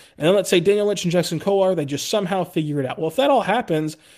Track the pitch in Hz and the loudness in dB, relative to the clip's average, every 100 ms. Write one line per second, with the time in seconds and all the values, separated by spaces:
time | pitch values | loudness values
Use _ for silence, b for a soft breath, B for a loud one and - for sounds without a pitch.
0 | B B 151 202 - 185 170 208 208 196 | B B 2 2 2 2 4 2 2 -2
1 | 180 175 165 160 196 196 190 170 143 139 | 0 0 0 -2 0 2 2 0 -2 -6
2 | - 214 185 196 175 170 151 143 127 - | -2 -2 0 -2 -2 -4 -2 -2 -4 -4
3 | 160 202 277 269 185 226 - 160 156 - | -4 0 2 2 2 -2 -2 -2 -2 -8
4 | b | b